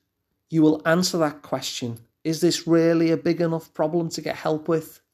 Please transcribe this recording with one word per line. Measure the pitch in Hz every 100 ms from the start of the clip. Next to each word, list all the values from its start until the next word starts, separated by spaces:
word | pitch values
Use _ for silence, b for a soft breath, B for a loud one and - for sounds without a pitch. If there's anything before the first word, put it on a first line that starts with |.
| _ _ _ _ -
you | 160
will | 156 151 165
answer | 170 185 175
that | 151 143
question, | - 131 - - 123 113 _ _
"Is | 156 156
this | 175 160 -
really | 165 165 170 165
a | 160
big | 175 165
enough | 170 165 -
problem | - 156 170 165
to | -
get | 156 -
help | 160 156 156
with?" | 160 156 - _